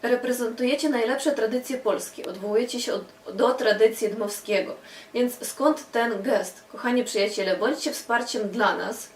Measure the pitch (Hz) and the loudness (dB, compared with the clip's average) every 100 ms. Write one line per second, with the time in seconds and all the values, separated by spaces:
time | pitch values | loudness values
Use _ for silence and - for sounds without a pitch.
0 | 240 247 254 247 233 233 247 285 311 247 | 2 0 0 -2 -2 0 0 2 2 2
1 | 226 269 320 285 220 247 247 254 214 190 | 2 2 0 2 0 0 -4 -4 0 0
2 | - - - 185 202 214 247 247 - 196 | -2 -10 -10 -8 0 0 0 -4 -4 -4
3 | - - - 190 247 254 226 208 220 214 | -6 -18 -14 0 2 4 2 6 4 4
4 | 214 214 208 - - 202 - - - - | -2 -2 -4 -6 -2 0 0 -8 -14 -20
5 | - 233 247 - - - 269 302 - 240 | -8 0 0 -2 -10 2 2 2 -2 0
6 | 233 202 202 151 - - - - 247 247 | 0 0 0 0 0 -10 -18 -6 0 0
7 | 240 214 202 208 190 185 214 311 311 - | 2 0 0 0 0 2 2 0 -2 -4
8 | - 233 247 226 208 185 202 - - 240 | -2 -2 0 -4 -4 2 2 2 -4 -8
9 | - | -12